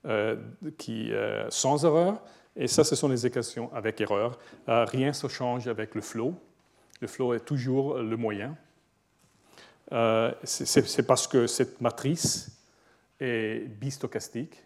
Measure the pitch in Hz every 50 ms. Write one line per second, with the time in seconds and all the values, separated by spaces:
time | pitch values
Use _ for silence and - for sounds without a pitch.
0 | - 143 110 107 104 110 113 110 110 110 - - - 156 156 - - - 113 110
1 | 113 113 110 110 107 110 107 107 107 110 - - - 131 143 147 135 165 151 165
2 | 175 190 208 214 - - - - _ _ - - 139 123 - - 151 - 147 -
3 | - 139 131 117 117 123 - 123 113 - - 120 117 127 - 117 104 110 107 -
4 | 107 98 104 101 110 120 123 - - - - - - - 113 120 113 - - 131
5 | 131 143 139 - - 131 - - 131 123 120 127 117 123 113 107 110 110 - 110
6 | 104 - - 113 113 143 180 180 - _ _ _ _ _ _ _ _ _ - -
7 | 120 - - - 131 120 120 110 117 - 147 135 123 131 127 135 135 143 135 127
8 | 117 110 117 117 117 110 104 101 104 127 156 - - _ _ _ _ _ _ _
9 | _ _ _ _ _ _ _ _ _ _ - - - - - _ _ - - 117
10 | 117 113 110 110 113 - - - - - - - - - - 143 - - - -
11 | 120 - 127 - - - - 131 117 117 - - 127 - - - 120 120 - -
12 | - 135 165 - - - - - - - - - _ _ _ _ _ _ _ _
13 | _ _ _ - 139 127 120 113 110 110 110 110 104 131 110 104 123 139 135 -
14 | - 117 - 110 - - - 113 151 - - - -